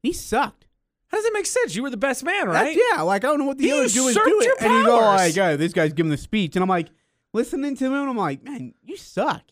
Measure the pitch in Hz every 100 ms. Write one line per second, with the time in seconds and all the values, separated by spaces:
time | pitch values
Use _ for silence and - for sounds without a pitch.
0 | 247 359 - 220 233 _ _ _ _ _
1 | _ 415 440 427 370 508 453 175 269 240
2 | 269 262 285 403 254 165 269 320 494 349
3 | 165 196 254 294 277 277 254 294 254 226
4 | 262 247 440 415 233 539 226 494 226 233
5 | 220 196 180 165 185 147 165 180 156 151
6 | 160 143 - 214 170 185 185 180 165 _
7 | _ _ _ 214 240 269 285 269 262 277
8 | 277 233 175 139 - 262 127 _ 214 370
9 | - - 277 - _